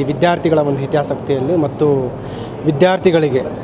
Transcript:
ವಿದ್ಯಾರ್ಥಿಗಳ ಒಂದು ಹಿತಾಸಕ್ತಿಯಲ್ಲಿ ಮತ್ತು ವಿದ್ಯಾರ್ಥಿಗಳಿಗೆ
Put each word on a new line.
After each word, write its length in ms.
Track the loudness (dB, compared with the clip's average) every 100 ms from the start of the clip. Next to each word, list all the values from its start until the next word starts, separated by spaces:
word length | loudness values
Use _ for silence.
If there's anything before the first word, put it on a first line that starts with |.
ವಿದ್ಯಾರ್ಥಿಗಳ 560 | 2 2 2 2 2 2 2
ಒಂದು 120 | -2 0
ಹಿತಾಸಕ್ತಿಯಲ್ಲಿ 680 | -2 -2 -4 -2 -2 0 0
ಮತ್ತು 320 | 0 0 2 2 -2 -6 -10 -10 -10 -4 -2
ವಿದ್ಯಾರ್ಥಿಗಳಿಗೆ 760 | 2 4 4 2 4 2 0 -2 -8